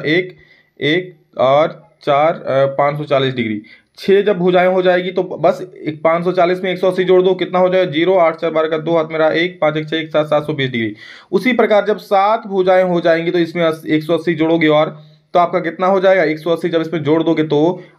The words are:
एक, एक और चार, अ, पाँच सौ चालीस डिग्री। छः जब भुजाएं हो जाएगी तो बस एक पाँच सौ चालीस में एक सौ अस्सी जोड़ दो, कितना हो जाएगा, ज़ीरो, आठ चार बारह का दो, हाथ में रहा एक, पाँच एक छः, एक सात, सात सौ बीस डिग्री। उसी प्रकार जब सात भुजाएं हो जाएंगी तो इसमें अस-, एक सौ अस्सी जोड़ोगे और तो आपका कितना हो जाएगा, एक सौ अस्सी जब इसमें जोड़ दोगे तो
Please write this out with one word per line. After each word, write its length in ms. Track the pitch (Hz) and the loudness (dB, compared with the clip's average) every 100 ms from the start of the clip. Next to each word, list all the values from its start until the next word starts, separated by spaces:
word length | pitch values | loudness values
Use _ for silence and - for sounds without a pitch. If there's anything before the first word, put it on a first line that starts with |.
| 147 | 0
एक, 280 | 170 185 - _ _ _ - | -2 -2 -10 _ _ _ -6
एक 600 | 143 170 180 - _ - | -2 -2 -4 -14 _ -2
और 400 | 131 139 160 - - _ | 2 2 0 -4 -20 _
चार, 300 | - 143 156 - | -2 2 2 0
अ, 300 | - 131 139 139 | -2 0 0 0
पाँच 220 | 143 151 | -2 -2
सौ 60 | 143 | -2
चालीस 280 | 139 135 123 | 0 0 -2
डिग्री। 260 | 110 104 - - _ - | -4 -6 -10 -20 _ -6
छः 240 | - 196 | 2 2
जब 160 | 202 190 | 2 0
भुजाएं 300 | 180 180 185 | 2 2 2
हो 140 | 185 | 2
जाएगी 300 | 180 180 180 | 2 0 0
तो 120 | 185 | -4
बस 360 | 165 - 160 190 - - | -6 -2 0 0 -8 -12
एक 240 | 120 151 | -10 -4
पाँच 200 | 165 165 | 0 0
सौ 80 | 175 | 0
चालीस 320 | 175 175 180 | 0 0 0
में 80 | 190 | -4
एक 60 | 180 | -2
सौ 120 | 185 | 0
अस्सी 140 | 180 | 0
जोड़ 180 | 180 185 | 2 4
दो, 120 | 185 180 | 4 0
कितना 240 | 175 180 | -2 0
हो 100 | 185 | 2
जाएगा, 220 | 185 170 | 2 0
ज़ीरो, 220 | 147 170 190 | 0 2 4
आठ 200 | 165 160 | 2 0
चार 160 | 165 | -2
बारह 160 | 156 160 | -2 -2
का 100 | 160 | -2
दो, 160 | 156 165 | 0 0
हाथ 100 | 156 | 0
में 60 | 160 | 0
रहा 100 | 156 | 0
एक, 260 | 156 180 180 | 0 -2 -2
पाँच 160 | 156 156 | -2 -2
एक 120 | 156 | -4
छः, 80 | 160 | -6
एक 120 | 156 | -2
सात, 160 | 156 151 | -2 0
सात 200 | 151 151 | -2 -2
सौ 80 | |
बीस 160 | 147 131 | -4 -4
डिग्री। 240 | 123 110 107 - - - | -2 -4 -6 -16 -20 -6
उसी 220 | 202 240 | -2 0
प्रकार 320 | 247 214 208 190 | 0 2 2 0
जब 120 | 202 | -4
सात 460 | - 196 202 226 226 | -2 0 2 -2 -2
भुजाएं 360 | 196 185 185 | -2 2 2
हो 160 | 185 175 | 2 0
जाएंगी 300 | 165 165 170 | 0 0 0
तो 80 | 175 | -2
इसमें 240 | 165 175 | -2 -2
अस-, 220 | 165 156 - | -2 -2 -2
एक 160 | 156 | -2
सौ 100 | 156 | 0
अस्सी 200 | 165 165 156 | -2 -2 -2
जोड़ोगे 320 | 160 165 156 | 0 2 2
और 280 | 151 156 - - _ _ | 2 0 -4 -20 _ _
तो 60 | 180 | 0
आपका 200 | 175 180 | 0 0
कितना 280 | 165 165 185 | -4 -2 0
हो 120 | 196 | 2
जाएगा, 240 | 190 190 | 2 2
एक 160 | 156 156 | 2 -2
सौ 120 | 175 | -2
अस्सी 180 | 165 175 | -2 0
जब 120 | 165 | -2
इसमें 220 | 156 170 | -2 -4
जोड़ 180 | 139 160 | 0 0
दोगे 200 | 160 156 156 | 2 0 0
तो 360 | 147 160 180 - | 2 0 -2 -10